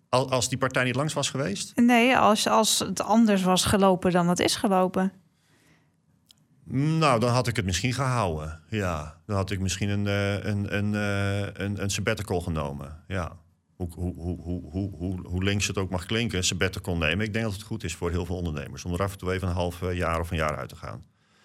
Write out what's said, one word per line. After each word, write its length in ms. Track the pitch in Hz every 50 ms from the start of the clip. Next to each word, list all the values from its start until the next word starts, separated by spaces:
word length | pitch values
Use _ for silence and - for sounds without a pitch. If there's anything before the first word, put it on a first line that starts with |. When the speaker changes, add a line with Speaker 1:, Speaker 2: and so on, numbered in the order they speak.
| _ -
Speaker 1:
Al-, 220 | - 127 135 131
als 180 | 131 127 117 -
die 100 | 131 127
partij 260 | 135 127 - 139 127
niet 100 | 127 120
langs 180 | 131 151 151
was 180 | - 147 135 -
geweest? 420 | - 127 147 180 202 - - - -
Speaker 2:
Nee, 400 | 262 240 240 247 233 233 262 254 -
als, 280 | - 202 220 - -
als 320 | 202 214 226 214 - - -
het 240 | 214 - 185 -
anders 400 | - - 214 226 233 208 202 190
was 220 | 185 180 180 175 -
gelopen 480 | - 220 196 196 190 185 180 - 185
dan 160 | 175 180 170 175
het 120 | 175 -
is 160 | - - -
gelopen. 560 | - - 208 190 185 185 180 - 185 190 190 - - _ _ _ _ _ _ _ _ _ _ _ _ _ _ _ _ _ _ _ _ _ _ _ _ _ _ _ _ - - - 131 143 156 160 160
Speaker 1:
Nou, 220 | 160 143 123 110
dan 100 | 120 123
had 160 | 120 127 120
ik 100 | 123 101
het 80 | - 92
misschien 280 | 95 90 87 110 127
gehouden. 680 | 120 135 143 127 127 120 104 87 80 78 76 78 80 - - -
Ja, 480 | 110 107 98 87 82 76 73 76 - - _
dan 100 | - 104
had 140 | 98 95 -
ik 100 | 104 92
misschien 280 | 95 92 85 - 107 101
een, 180 | 101 101 101
eh, 380 | 101 101 101 101 101 101 - - 107
een, 260 | 104 101 101 - -
een, 180 | 101 101 104 104
eh, 680 | 104 104 101 101 101 101 98 98 101 98 98 - - 95
een, 180 | 101 104 101
een 80 | 98 98
sabbatical 500 | - - 95 113 110 - 98 - 98 87
genomen. 560 | 85 90 80 78 73 71 71 69 69 73 80 - - -
Ja. 240 | 92 92 82 - - - _ _ _ _ _ _ _
Hoe, 120 | - 90 82 -
hoe, 200 | 85 87 87 -
hoe, 260 | - 82 90 87 80
hoe, 280 | 78 87 90 90 - 76
hoe, 200 | 82 95 101 101 98
hoe, 240 | 76 87 95 92 90 -
hoe 180 | - 90 90 95
links 220 | 98 101 104 -
het 120 | - 98 101
ook 120 | 95 90
mag 160 | 92 87 -
klinken, 320 | - 113 113 120 110 92 92
een 60 | 92
sabbatical 520 | - 101 85 95 87 - 98 - 98 87
nemen. 300 | 85 80 76 82 101 110
Ik 60 | 110
denk 120 | 101 113 113
dat 100 | 110 98
het 80 | 101
goed 220 | - - 113 104 95
is 100 | 87 -
voor 160 | - 87 85
heel 160 | 85 90 87
veel 100 | 85 90
ondernemers 480 | 92 87 85 76 71 67 - 67 67 -
om 80 | 87
er 100 | 87 90
af 100 | 98 98
en 60 | 98 -
toe 140 | 90 90
even 160 | 92 95 95 90
een 60 | 87
half, 280 | 92 87 87 85 87
eh, 140 | 90 92 90
jaar 240 | 90 85 80 82 82
of 100 | 82 82
een 60 | 87
jaar 200 | 80 78 76 73
uit 120 | 65 65 -
te 80 | -
gaan. 280 | - - 64 53 64 - _ _ _ _ _ _ _